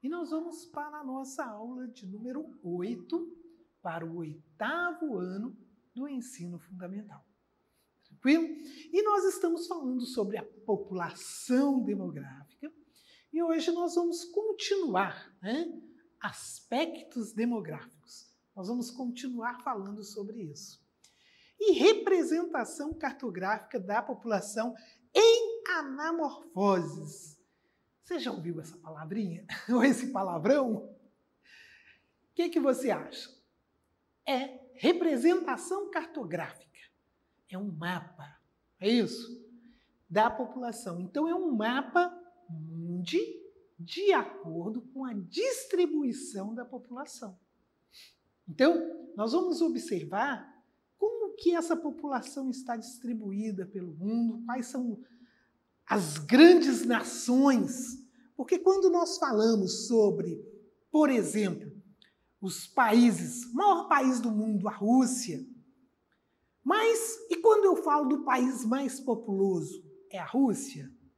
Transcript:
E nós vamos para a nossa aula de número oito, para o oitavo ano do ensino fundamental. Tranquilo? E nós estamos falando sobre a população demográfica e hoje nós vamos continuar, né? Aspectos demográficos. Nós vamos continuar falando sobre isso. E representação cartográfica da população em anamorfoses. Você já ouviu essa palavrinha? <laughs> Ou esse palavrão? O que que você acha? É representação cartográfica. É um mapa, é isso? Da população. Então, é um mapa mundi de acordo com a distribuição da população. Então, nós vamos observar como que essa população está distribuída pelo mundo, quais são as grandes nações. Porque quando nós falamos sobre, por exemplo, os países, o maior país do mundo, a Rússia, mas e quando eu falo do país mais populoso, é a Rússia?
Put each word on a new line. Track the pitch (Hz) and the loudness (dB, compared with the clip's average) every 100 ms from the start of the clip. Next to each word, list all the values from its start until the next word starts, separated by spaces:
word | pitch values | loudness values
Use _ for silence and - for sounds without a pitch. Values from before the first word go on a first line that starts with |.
E | 262 | -6
nós | 349 330 | -8 -4
vamos | 311 339 320 339 | -6 -6 -12 -14
para | - 294 302 | -10 -10 -10
a | |
nossa | 277 262 269 269 | -10 -10 -10 -10
aula | 262 208 233 254 254 | -10 -10 -12 -12 -14
de | 247 190 | -14 -14
número | 202 240 262 320 - | -12 -10 -10 -12 -14
oito, | 175 180 190 240 - 330 - - - _ _ _ | -8 -6 -6 -8 -6 -8 -8 -14 -20 _ _ _
para | 180 165 165 | -10 -8 -8
o | 170 | -10
oitavo | 160 151 _ _ 220 320 349 320 311 208 | -10 -12 _ _ -6 -4 -4 -4 -6 -4
ano | 180 190 240 - - _ _ | -6 -6 -10 -12 -20 _ _
do | - 285 | -12 -10
ensino | 269 240 - 175 175 | -8 -10 -12 -12 -12
fundamental. | - 185 180 196 208 143 _ _ _ _ _ _ _ _ | -16 -14 -12 -12 -12 -20 _ _ _ _ _ _ _ _
Tranquilo? | _ - 254 320 330 - - - - | _ -2 4 4 4 -6 -16 -20 -2
E | 349 | 0
nós | 427 415 381 | 2 2 2
estamos | - 339 330 - | 0 -2 -2 -4
falando | 349 262 254 240 | -6 -4 -4 -6
sobre | - 196 214 | -4 -4 -4
a | - | -10
população | - - 202 - 185 170 - - - - 254 285 262 | -16 -4 -4 -2 -8 -8 -10 -14 -14 -2 0 2 0
demográfica | 202 202 180 147 139 135 143 _ 302 _ _ _ _ _ _ | -2 -4 -6 -10 -14 -18 -20 _ -20 _ _ _ _ _ _
e | 311 | -2
hoje | 339 330 320 | 0 2 0
nós | 339 349 339 | 0 0 0
vamos | 349 339 | 0 -2
continuar, | - - 440 415 - 392 339 185 190 - - _ | -4 -4 -2 -4 -2 0 2 0 -2 -4 -18 _
né? | 185 254 339 - - - _ _ | -6 -4 -4 -10 -18 -20 _ _
Aspectos | 214 - - - - 247 330 - - 254 208 | -10 -10 -16 -18 -6 -2 -2 -6 -12 -10 -8
demográficos. | 202 233 233 160 151 - _ _ - - _ _ - | -2 -2 -2 -6 -12 -14 _ _ -20 -20 _ _ -12
Nós | 185 | -6
vamos | 247 233 | -4 -6
continuar | - 254 240 269 240 226 240 | -8 -8 -8 -8 -6 -6 -6
falando | - 226 196 208 | -6 -6 -8 -12
sobre | 196 226 202 226 | -12 -10 -10 -10
isso. | 170 139 - - _ _ _ _ _ _ _ _ 427 | -12 -14 -18 -20 _ _ _ _ _ _ _ _ 4
E | |
representação | 359 330 440 - 370 302 311 339 311 220 - 294 | 8 8 6 4 2 2 0 0 -4 -4 -6 -8
cartográfica | 320 277 247 247 180 185 214 214 254 | -6 -8 -6 -8 -6 -4 -4 -4 -8
da | 185 208 | -2 -4
população | - 226 233 208 - 226 233 240 - _ _ | -2 -8 -2 -2 -2 -4 -4 -6 -18 _ _
em | - 453 466 440 453 - 359 | 6 8 8 4 -4 -4 -4
anamorfoses. | 285 269 311 339 294 - - 185 202 185 156 - 156 - - - _ _ _ _ _ _ | -4 -6 -4 -2 -4 -6 -14 0 2 2 0 -8 -12 -16 -20 -20 _ _ _ _ _ _
Você | _ 349 | _ -6
já | 320 | -4
ouviu | 190 165 160 | -6 -8 -8
essa | 156 - | -10 -18
palavrinha? | 160 151 156 208 196 165 - | -18 -16 -8 -6 -6 -8 -12
<laughs> | - - | -14 0
Ou | 240 | 4
esse | 262 254 - | 6 4 0
palavrão? | 196 190 170 170 285 254 214 | -4 -2 -2 4 4 4 -2
O | - - _ _ _ _ _ - - - _ _ _ _ _ - | -6 -20 _ _ _ _ _ -20 -20 -20 _ _ _ _ _ -4
que | 339 | -2
que | 339 | 0
você | 269 247 254 | 0 0 0
acha? | 170 - - - _ _ _ _ _ _ _ _ _ - | -2 -4 -14 -18 _ _ _ _ _ _ _ _ _ -4
É | 262 269 - - | -4 -4 -12 -20
representação | - 262 349 330 269 277 359 339 254 - 381 403 | 0 2 4 2 4 4 4 0 -6 -4 -6 -4
cartográfica. | 339 330 - 196 170 151 - _ _ - _ _ _ _ _ _ | -6 -8 -10 -8 -8 -8 -12 _ _ -20 _ _ _ _ _ _
É | 185 | -10
um | 202 | -8
mapa, | 160 170 180 - - 143 _ _ _ _ _ | -6 -6 -6 -8 -20 -20 _ _ _ _ _
é | 196 | 2
isso? | 240 202 - - - - - - _ _ _ _ | 2 2 -4 -14 -18 -20 -20 -20 _ _ _ _
Da | 170 226 | 2 2
população. | 240 240 262 240 226 - 175 | 0 -6 -6 -10 -8 -10 -8
Então, | 185 294 320 | -6 -2 0
é | 349 | 0
um | 349 240 | 0 0
mapa | 214 254 277 359 349 349 - _ _ | 0 -2 0 2 2 -2 -20 _ _
mundi | 160 156 165 170 175 175 330 453 - - _ _ _ | -14 -12 -10 -6 -6 -2 -2 -2 -8 -18 _ _ _
de | 170 - 403 | -14 -2 2
acordo | 330 - - 165 165 175 226 | 4 2 -10 -10 -8 -6 -8
com | 247 269 262 | -10 -10 -8
a | |
distribuição | 208 175 285 494 440 - 359 349 311 277 226 - 196 202 | -8 -8 -2 -2 -2 -4 0 2 2 -2 -4 -8 -10 -8
da | 226 247 | -10 -12
população. | 254 - 247 294 - 214 185 _ _ _ _ _ - - _ _ _ - | -14 -14 -14 -14 -14 -16 -18 _ _ _ _ _ -20 -20 _ _ _ -18
Então, | 151 269 339 - - - - | 4 4 4 -2 -10 -14 -4
nós | 220 | 0
vamos | 302 359 320 | 0 0 0
observar | 330 247 - 185 151 190 269 233 - - _ _ _ _ | 0 0 -4 -6 -4 -2 -2 -4 -10 -20 _ _ _ _
como | 415 466 427 - | -2 -2 -6 0
que | 339 | 0
essa | 339 330 339 | 0 0 -2
população | 294 - 294 262 - - 262 | -4 -8 -4 -4 -6 -8 -6
está | 240 - 233 | -6 -6 -8
distribuída | - - 240 226 208 196 220 190 185 | -8 -12 -8 -6 -6 -6 -4 -6 -8
pelo | 196 180 | -8 -10
mundo, | 156 190 226 233 208 - | -6 -4 0 0 -2 -6
quais | 254 247 | -6 -6
são | 269 247 208 - _ - _ _ _ _ _ - | -4 -4 -6 -12 _ -20 _ _ _ _ _ -2
as | 208 165 147 | -2 -2 -6
grandes | - 262 339 359 269 240 233 | 4 12 12 12 8 2 2
nações. | 233 - - - 247 277 247 - - - - - _ _ - | 0 -2 -6 2 6 6 6 2 -4 -8 -10 -16 _ _ -12
Porque | 269 359 | 0 2
quando | 381 392 370 | 4 6 6
nós | 349 339 - | 4 0 0
falamos | 285 214 220 220 185 - - | 0 4 4 4 2 -2 2
sobre, | 233 208 170 170 156 - - - _ _ | 4 4 4 -4 -6 -10 -20 -20 _ _
por | 302 302 | 4 6
exemplo, | 254 165 202 202 165 - - - _ _ _ _ _ | 4 2 0 0 -2 -10 -16 -20 _ _ _ _ _
os | 190 - - | -8 -8 -6
países, | - 233 220 240 175 - - - | 2 6 8 8 6 -4 -8 -6
o | 240 | 2
maior | 403 339 - | 4 4 4
país | 294 262 254 | 4 4 2
do | 240 | 0
mundo, | 214 220 208 196 | 0 0 0 -2
a | |
Rússia, | - 202 247 247 - - 143 - - _ _ _ _ _ _ _ _ _ _ | -2 4 6 6 2 -4 -8 -10 -18 _ _ _ _ _ _ _ _ _ _
mas | 254 403 453 453 - - - | 0 4 4 4 0 -8 -4
e | 339 | 4
quando | 453 415 392 | 6 8 6
eu | 370 | 4
falo | 320 294 277 | 2 2 2
do | 285 | 0
país | - 262 254 247 | 2 2 2 0
mais | 220 262 277 - | 0 0 -2 -6
populoso, | - 226 220 196 196 180 147 - - - - | -4 -4 -2 0 2 0 -4 -10 -18 -20 -16
é | 190 | -12
a | 160 | -4
Rússia? | - 262 202 - 160 135 - _ | 2 2 2 -6 -12 -16 -18 _